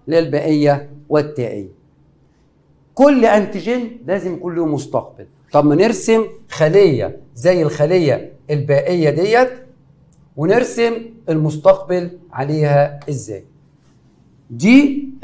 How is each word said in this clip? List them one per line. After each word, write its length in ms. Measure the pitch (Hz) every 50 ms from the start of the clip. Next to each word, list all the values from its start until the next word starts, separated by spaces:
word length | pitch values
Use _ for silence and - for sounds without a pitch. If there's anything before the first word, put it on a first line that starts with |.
| _ -
للبائية 840 | 156 165 160 147 139 147 - 160 156 151 147 143 143 131 - - - - - _
والتائية. 600 | 147 151 143 147 - - 120 110 104 101 98 92 - _ _ _ _ _ _ _ _ _ _ _ _ _ _ _ _ _ _ _ _ _ _ _ _
كل 300 | - 262 294 285 254 226
أنتيجين 760 | 226 202 214 202 202 - 196 165 214 247 247 240 226 - - 123
لازم 280 | 139 185 202 170 185 175
يكون 200 | - 180 175 170
له 120 | 170 170
مستقبل. 600 | 156 147 135 - - - 120 - - - - 101 _ _ _ _ _
طب 120 | - 147 143
ما 100 | 147 147
نرسم 500 | 165 196 226 226 - - - 226 226 220 - - - - -
خلية 680 | - - 156 156 170 196 202 180 135 113 98 90 - - - _ _
زي 280 | 117 120 175 185 180
الخلية 680 | 160 147 - - 147 151 180 185 170 139 120 - - - - - _ -
البائية 600 | 151 147 147 147 143 139 139 185 180 175 160 147
ديت 400 | 139 156 180 208 220 240 262 254 - - - - _ _ _ _ _ _ _ _ _ _ _ _ _
ونرسم 560 | 131 147 175 202 240 254 - - 233 233 233 226 226 - - - - - -
المستقبل 840 | 160 156 156 156 156 151 - 190 190 190 - - 180 180 175 175 175 - - -
عليها 680 | - 123 135 143 156 156 151 147 143 143 143 143 143 143 - -
إزاي؟ 360 | 147 123 104 110 104 92 - _ _ _ _ _ _ _ _ _ _ _ _ _ _ _ _ _ _ _ _ _
دي 580 | 120 117 143 208 247 277 294 285 269 - - - - -